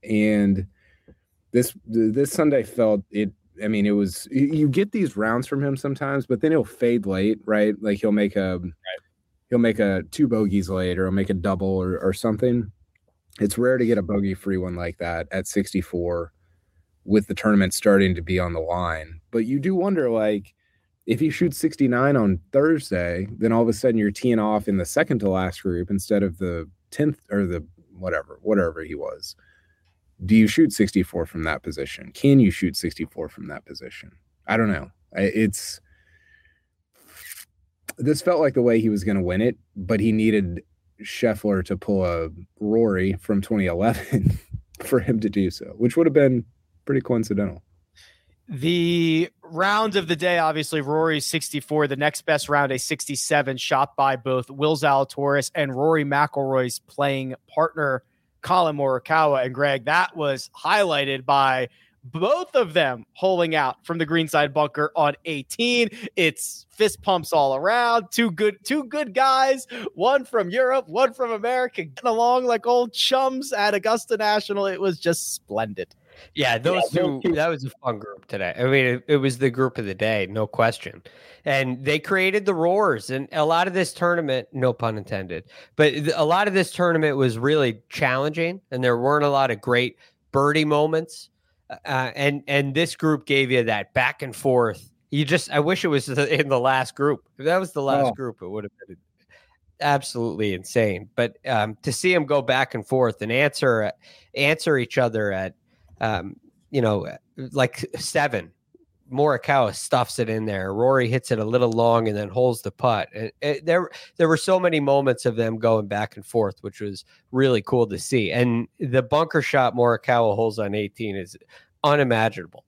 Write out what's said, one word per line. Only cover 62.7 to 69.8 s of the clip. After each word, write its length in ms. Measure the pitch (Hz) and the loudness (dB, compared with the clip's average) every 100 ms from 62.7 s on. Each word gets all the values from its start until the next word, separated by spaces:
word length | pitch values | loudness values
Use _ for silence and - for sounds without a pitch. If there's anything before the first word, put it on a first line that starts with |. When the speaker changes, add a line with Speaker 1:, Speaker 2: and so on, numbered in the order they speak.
Speaker 2:
them 320 | 156 147 123 107 | 2 0 -2 -10
holing 400 | - 190 185 170 | -2 0 2 2
out 280 | 156 135 - - | 2 0 -2 -6
from 100 | 170 | -4
the 80 | |
greenside 480 | 156 165 160 156 147 | 0 0 2 2 2
bunker 400 | 139 147 - 151 | 2 -2 0 -2
on 200 | - 147 143 | 2 0 0
eighteen. 640 | 165 151 131 - 240 240 226 220 214 - | -6 -8 -8 -4 0 2 0 -4 -12 0
It's 500 | 165 156 - - _ | 0 0 -12 -14 _
fist 320 | - 214 - | -2 -2 0
pumps 320 | - 185 151 | -2 -2 0
all 240 | 165 139 135 | 0 2 0
around. 520 | 170 233 240 233 180 | 0 2 2 0 -2
Two 200 | - 233 | -2 -2
good, 320 | 160 208 202 | 2 -2 -2
two 220 | - 294 | -4 -4
good 300 | 254 294 285 | -4 -6 -4
guys, 520 | 196 269 262 269 269 - 240 | 0 2 4 2 0 -4 -10